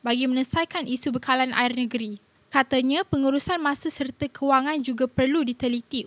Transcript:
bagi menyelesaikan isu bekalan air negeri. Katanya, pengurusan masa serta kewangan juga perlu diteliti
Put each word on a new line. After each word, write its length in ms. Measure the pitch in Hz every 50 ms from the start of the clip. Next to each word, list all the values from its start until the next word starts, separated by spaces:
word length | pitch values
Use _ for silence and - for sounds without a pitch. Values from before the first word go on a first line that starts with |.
bagi 240 | - 240 240 247 269
menyelesaikan 640 | 262 254 262 262 - - 339 330 - - 349 269 254
isu 240 | 254 247 - 294 240
bekalan 400 | 247 - - 262 262 262 254 -
air 240 | - 247 247 240
negeri. 400 | 247 247 226 - 233 226 208 208 - _ _ _ _ _ _
Katanya, 560 | - 277 254 - 285 254 240 262 285 339 392
pengurusan 560 | - 311 277 269 269 269 285 - - 359 339
masa 320 | 302 285 285 - - 320 -
serta 320 | - 277 262 - - 294
kewangan 560 | 269 - - 277 277 269 262 262 302 311 294
juga 240 | 240 269 240 220 262
perlu 400 | 254 - - 254 262 294 330 277
diteliti 560 | 240 240 - 269 247 240 240 - - 277 240 -